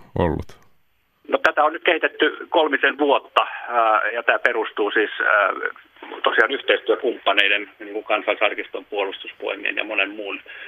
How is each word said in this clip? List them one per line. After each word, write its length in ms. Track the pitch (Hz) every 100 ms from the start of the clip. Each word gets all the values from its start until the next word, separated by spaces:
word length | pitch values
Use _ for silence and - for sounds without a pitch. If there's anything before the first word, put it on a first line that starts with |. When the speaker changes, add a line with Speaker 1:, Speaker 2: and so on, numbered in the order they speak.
| - -
Speaker 1:
ollut? 460 | 87 - - - _ _ _ _ _ _ -
Speaker 2:
No, 100 | -
tätä 260 | 165 156
on 80 | 151
nyt 120 | 160
kehitetty 600 | - 160 151 - 185 - -
kolmisen 480 | 170 156 139 139 135
vuotta, 480 | 147 120 - 120 107 - -
ää, 420 | 117 113 107 107
ja 120 | 117
tämä 160 | 127 110
perustuu 520 | 127 117 104 - 104
siis, 200 | 113 107 -
ää, 320 | 107 107 98 - - - - - - -
tosiaan 280 | - - 113
yhteistyökumppaneiden, 1200 | 135 - 101 - 107 123 - - 101 98 101 101 -
niin 140 | 104
kuin 120 | 104
Kansallisarkiston, 800 | - 107 - 101 104 101 95 101
Puolustusvoimien 920 | - 104 98 - - - 104 101 101 101
ja 80 |
monen 260 | 104 104 98
muun 300 | 107 98 98 - -